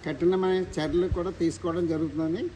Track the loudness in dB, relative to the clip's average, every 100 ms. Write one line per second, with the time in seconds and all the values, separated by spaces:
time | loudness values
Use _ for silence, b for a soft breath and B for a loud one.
0 | -8 2 4 4 4 2 0 -2 0 2
1 | 2 0 -2 0 -2 0 -2 0 0 0
2 | -2 -2 -2 -2 -4